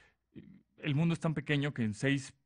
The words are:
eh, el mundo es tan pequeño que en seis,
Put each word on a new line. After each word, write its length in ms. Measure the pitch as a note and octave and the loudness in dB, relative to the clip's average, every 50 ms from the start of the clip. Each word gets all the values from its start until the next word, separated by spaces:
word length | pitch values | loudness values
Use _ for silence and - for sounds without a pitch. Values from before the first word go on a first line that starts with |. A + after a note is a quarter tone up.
| - _ _ _ _ _ - | -20 _ _ _ _ _ -20
eh, 80 | - - - - - _ _ _ - | -20 -18 -18 -20 -20 _ _ _ -8
el 160 | - D#3 C3+ | -4 0 0
mundo 200 | C#3+ E3+ E3+ E3 | 2 2 2 2
es 60 | - | 2
tan 120 | - E3 D3 | 0 -2 -2
pequeño 380 | D#3 C3 - D3 C#3+ C#3 D3 - | -2 0 0 2 2 2 0 0
que 100 | - A#2 | 0 -2
en 120 | G#2+ G#2 | -2 0
seis, 400 | - - C3+ C#3 C#3 C3 - - _ _ | 0 0 2 2 0 -2 -6 -16 _ _